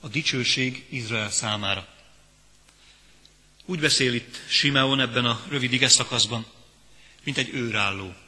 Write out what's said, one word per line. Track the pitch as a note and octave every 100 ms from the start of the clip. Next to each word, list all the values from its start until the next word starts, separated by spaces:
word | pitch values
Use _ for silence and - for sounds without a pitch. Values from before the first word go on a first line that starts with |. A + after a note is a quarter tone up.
a | -
dicsőség | A#2 D#3 C3 A#2+ - B2+ B2+ -
Izrael | C3 A2 A2+ G#2
számára. | G2+ A#2 G#2+ G2+ F#2+ F#2+ - - - - _ - - - - - - - - - - - _
Úgy | - F3+
beszél | D3 - C3
itt | A#2+ - - -
Simeon | - C#3+ C#3 C3+ C3+
ebben | B2+ A#2+
a | A#2+ A2+ -
rövid | C#3+ B2
ige | B2 B2+
szakaszban, | - A#2+ A#2+ G#2+ A#2 A2+ - - _ - - - -
mint | - C3+
egy | B2+
őrálló. | C#3 A#2 G#2+ G2+ G2 F#2+ F2